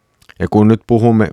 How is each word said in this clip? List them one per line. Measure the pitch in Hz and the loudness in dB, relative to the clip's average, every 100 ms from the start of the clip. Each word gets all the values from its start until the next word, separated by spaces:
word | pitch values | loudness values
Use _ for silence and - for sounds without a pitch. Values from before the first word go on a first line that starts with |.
| _ _ _ - | _ _ _ -10
Ja | 90 | -4
kun | 107 107 | 0 2
nyt | 113 - | 0 -2
puhumme | 117 117 113 104 | -2 0 0 -2